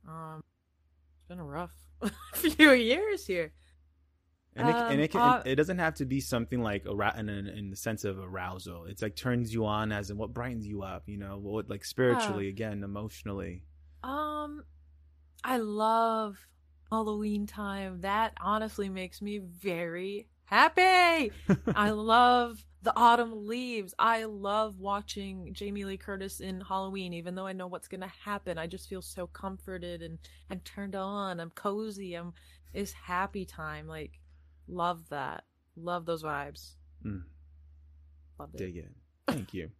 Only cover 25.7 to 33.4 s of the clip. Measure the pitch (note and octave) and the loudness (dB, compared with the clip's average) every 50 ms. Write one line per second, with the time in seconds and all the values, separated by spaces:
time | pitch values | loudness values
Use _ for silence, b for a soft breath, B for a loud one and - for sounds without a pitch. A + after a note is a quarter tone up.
25.7 | G3+ G3+ G3+ G3 G3 F#3+ - - G3+ F#3+ F#3+ G3 F#3+ - F#3+ F#3+ F#3+ F#3 G3 - | -6 -6 -6 -6 -6 -8 -8 -8 -8 -6 -6 -8 -10 -8 -8 -8 -8 -8 -6 -4
26.7 | F#3+ F#3+ F#3+ F#3+ F#3+ G3 F#3+ F3+ F3 E3+ E3 F3+ F3+ F#3 F#3+ F#3+ F#3+ F#3 F#3 F3+ | -4 -4 -2 -4 -6 -6 -6 -6 -6 -6 -6 -8 -8 -6 -8 -8 -8 -8 -8 -8
27.7 | F3+ - - - - F#3 F#3 F#3+ - - - G#3 G#3 G3+ - - F3 E3 D#3+ E3+ | -10 -12 -10 -10 -12 -10 -10 -12 -14 -14 -8 -8 -8 -6 -4 -6 -6 -6 -6 -8
28.7 | E3+ F#3 - - G3 F#3 F3+ - - - F3+ F3 - - - G3 F#3+ F#3 - - | -8 -12 -12 -10 -10 -10 -10 -12 -10 -10 -10 -10 -10 -10 -10 -8 -10 -10 -10 -10
29.7 | F#3 F3+ F3 F3 F3 E3+ E3 E3 E3 E3 b b b b b b G3 F3+ - - | -10 -8 -8 -8 -10 -10 -10 -12 -12 -14 b b b b b b -10 -10 -10 -12
30.7 | - - G3+ G3 F#3+ G3 F#3+ F#3+ G3+ G3+ G3+ F#3+ F3+ E3+ E3+ E3+ - - - G#3 | -10 -10 -8 -6 -4 -4 -4 -4 -4 -4 -4 -4 -4 -6 -8 -10 -12 -4 -4 -2
31.7 | G3 G#3 A3 A3 G#3 F#3+ G3+ F#3 E3+ E3+ E3+ F3 E3+ b b b b b b b | -2 -2 -4 -6 -8 -8 -10 -8 -8 -8 -10 -10 -12 b b b b b b b
32.7 | b F#3+ G3+ F#3+ - - - - F3+ F3+ F#3+ G3 - G#3 | b -6 -6 -6 -8 -14 -8 -4 -2 -2 -2 -2 -4 -8